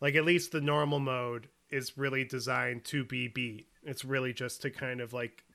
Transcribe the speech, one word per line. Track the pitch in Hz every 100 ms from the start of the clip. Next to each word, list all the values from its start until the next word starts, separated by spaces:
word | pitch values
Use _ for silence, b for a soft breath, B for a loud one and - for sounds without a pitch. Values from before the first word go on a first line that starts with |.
like, | 143
at | 151
least | 160 175 170
the | 160
normal | 143 147 147 147
mode, | 135 127 123 117 104 _ _
is | 135 123 135
really | 135 135
designed | 127 135 117 127 123 120 -
to | 147
be | 123 127 123
beat. | 127 120 107 - _
It's | 151 127
really | 131 135 127
just | 113 123 -
to | 139
kind | - 131 123
of, | 117
like, | 123 117 - -